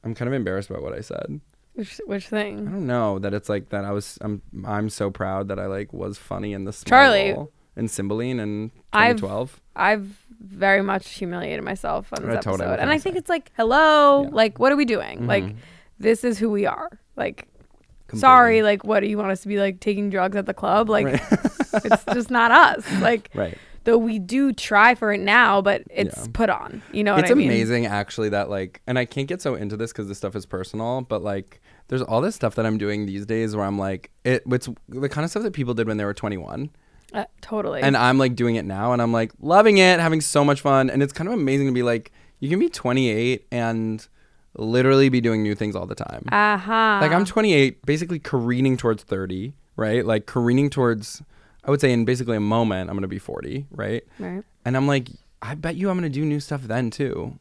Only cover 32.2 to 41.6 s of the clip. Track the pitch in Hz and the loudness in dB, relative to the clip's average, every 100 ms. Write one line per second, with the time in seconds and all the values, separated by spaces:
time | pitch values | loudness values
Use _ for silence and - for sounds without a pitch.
32.2 | 175 - 113 110 110 110 104 104 104 98 | 0 -2 -4 -2 -2 0 -2 -4 -4 -6
33.2 | 101 113 113 104 98 101 98 95 - _ | -4 -2 -2 -2 -4 -2 -4 -6 -12 _
34.2 | 123 127 - 123 131 113 - 127 139 147 | -2 -2 0 -4 -4 -14 -14 -6 -6 -4
35.2 | 165 208 220 180 123 113 113 104 101 101 | -4 -4 -4 -4 -4 -2 -2 -2 -4 -4
36.2 | 110 98 78 87 147 _ _ - _ - | -6 -6 -8 -10 -10 _ _ -20 _ -10
37.2 | 214 _ - 214 196 135 135 135 123 135 | -10 _ -8 -6 -4 0 2 4 4 4
38.2 | 131 120 120 113 98 95 113 123 117 117 | 2 0 0 0 -4 -4 -2 0 2 0
39.2 | 113 - 147 185 220 196 185 175 165 160 | -2 -6 2 6 8 8 6 6 2 0
40.2 | 147 147 143 139 147 135 131 135 139 - | 0 2 4 2 2 2 2 0 -2 -2
41.2 | 170 233 139 139 | -6 -2 0 0